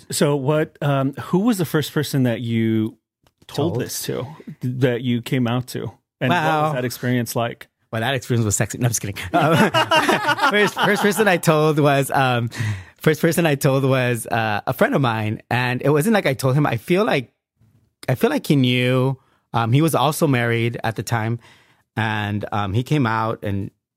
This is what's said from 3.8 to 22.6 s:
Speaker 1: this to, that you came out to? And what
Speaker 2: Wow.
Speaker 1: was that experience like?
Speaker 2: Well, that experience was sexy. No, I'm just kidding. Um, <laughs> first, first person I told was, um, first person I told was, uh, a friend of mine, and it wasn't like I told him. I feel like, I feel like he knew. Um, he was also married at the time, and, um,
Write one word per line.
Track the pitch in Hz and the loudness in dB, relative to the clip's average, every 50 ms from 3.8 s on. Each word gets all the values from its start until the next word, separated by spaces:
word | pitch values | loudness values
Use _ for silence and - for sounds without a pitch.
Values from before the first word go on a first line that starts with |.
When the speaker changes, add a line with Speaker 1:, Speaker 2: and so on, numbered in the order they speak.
Speaker 1:
this | 110 - - - - | -6 -6 -8 -8 -8
to, | - 135 - - 131 156 - - - 156 - | -6 -6 -6 -8 -10 -12 -16 -18 -18 -14 -8
that | - 123 127 131 127 127 120 117 | -6 -6 -2 0 2 2 2 0
you | 131 123 120 120 110 | -2 -2 -2 -2 -2
came | - 143 131 123 117 | -2 -2 0 0 0
out | 120 127 123 - | 0 -2 -4 -6
to? | - 123 113 120 - _ _ _ _ _ | -8 -10 -10 -10 -12 _ _ _ _ _
And | 139 127 | -2 0
what | 170 | 0
Speaker 2:
Wow. | 180 156 160 160 151 151 | 0 0 0 0 0 0
Speaker 1:
was | 156 147 | 0 -2
that | 127 123 | -2 -4
experience | 127 - - - 123 123 123 117 113 - | -4 -6 -4 -4 -2 -2 -2 -2 -2 -4
like? | 123 117 117 - - - - _ _ _ _ | -4 -4 -4 -6 -10 -16 -20 _ _ _ _
Speaker 2:
Well, | - 113 | -6 -4
that | 113 127 139 | -2 -2 -2
experience | 123 - - 123 117 117 | -4 -2 -2 0 0 2
was | 107 98 | 0 0
sexy. | - 120 104 - - | 0 -2 -4 -2 -2
No, | - | -2
I'm | 123 | -2
just | 110 - | -2 -2
kidding. | - 104 101 - - 92 - | -6 -8 -10 -10 -8 -2 0
Um, | 349 147 151 165 | 2 2 4 4
<laughs> | - - 170 - 320 320 320 320 311 302 294 - - - 302 294 359 349 277 | 4 4 4 2 0 0 2 2 2 2 2 0 0 0 -2 0 0 0 2
first, | 202 208 208 - - | 2 2 2 2 0
first | - 233 180 208 180 | 0 0 2 2 2
person | - 202 190 175 220 202 | 2 0 2 2 2 2
I | 180 170 | 2 2
told | - - 160 151 151 156 156 151 | 2 2 2 4 4 2 2 4
was, | 143 147 139 139 139 135 | 4 4 4 2 0 0
um, | - - 135 127 123 120 117 117 - - 113 107 104 95 92 - - _ | 0 0 2 2 2 0 -2 -4 -4 -4 -4 -4 -4 -6 -10 -16 -18 _
first | - 160 156 - | 0 0 2 2
person | - - 160 - 170 160 | 2 2 2 2 2 2
I | 143 | 2
told | 139 - 147 131 139 135 | 2 2 2 2 2 2
was, | 135 135 131 127 123 123 113 - - | 2 2 2 2 0 0 -2 -4 -4
uh, | - 113 113 110 104 101 - - | -2 -2 0 0 -2 -2 -2 -4
a | 131 | 0
friend | - 202 233 269 | 0 0 2 2
of | 175 | 2
mine, | 139 123 113 110 107 107 107 - - _ | 2 0 0 0 -2 -4 -4 -6 -4 _
and | 117 120 127 123 123 123 | -2 0 0 -2 -2 0
it | - 143 | 0 2
wasn't | 147 151 147 220 226 | 2 2 2 2 2
like | 202 185 151 | 2 2 0
I | 131 | -2
told | - - 131 127 | 0 0 0 2
him. | 151 147 143 | 2 2 0
I | 131 113 | 0 -2
feel | - - 175 185 214 | -2 0 0 2 2
like, | 233 196 147 120 - _ _ _ _ _ _ _ _ _ _ _ _ _ _ - - | 0 0 -2 -4 -6 _ _ _ _ _ _ _ _ _ _ _ _ _ _ -4 -4
I | 123 | -2
feel | - - 233 | 0 0 0
like | 302 285 - | 0 -2 0
he | - 160 | 2 2
knew. | 143 127 127 123 123 123 123 127 127 127 135 135 - _ _ _ _ _ _ | 4 4 4 2 2 2 2 2 2 2 0 -2 -4 _ _ _ _ _ _
Um, | - 113 113 110 | -2 -2 0 2
he | 117 139 | 4 4
was | 160 165 131 | 4 4 2
also | 123 123 147 156 - 175 151 | 2 2 0 0 2 2 2
married | 135 123 120 117 117 117 117 117 117 - - | 2 2 2 0 0 0 0 -2 -4 -4 -4
at | 113 110 | -4 -4
the | - | -4
time, | 113 - - 113 110 110 117 117 - - - _ _ _ _ _ _ _ _ - | -4 -4 -2 -2 -2 -2 -4 -6 -8 -14 -20 _ _ _ _ _ _ _ _ -2
and, | 110 113 107 107 104 104 104 104 - - | -2 -2 -2 -2 -2 -4 -4 -4 -6 -4
um, | - 104 | -4 -4